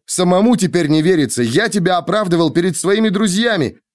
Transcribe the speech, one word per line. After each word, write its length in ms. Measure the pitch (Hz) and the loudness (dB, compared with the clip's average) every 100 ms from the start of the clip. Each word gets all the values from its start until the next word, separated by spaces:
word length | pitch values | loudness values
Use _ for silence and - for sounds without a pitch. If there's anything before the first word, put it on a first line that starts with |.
| - | -10
Самому 500 | - 180 180 226 233 | -2 2 2 2 2
теперь 320 | 180 175 151 | 0 0 0
не 140 | 156 | 2
верится. 400 | 160 175 131 - | 2 2 0 -2
Я 260 | 117 139 220 | -2 0 0
тебя 300 | 202 175 180 | 0 0 -2
оправдывал 520 | 160 208 190 170 165 | -2 -2 0 0 0
перед 260 | 170 170 165 | 0 -2 -2
своими 340 | 180 208 220 | -2 0 0
друзьями». 680 | 196 220 185 233 196 120 - _ | 0 -2 0 -2 0 -4 -6 _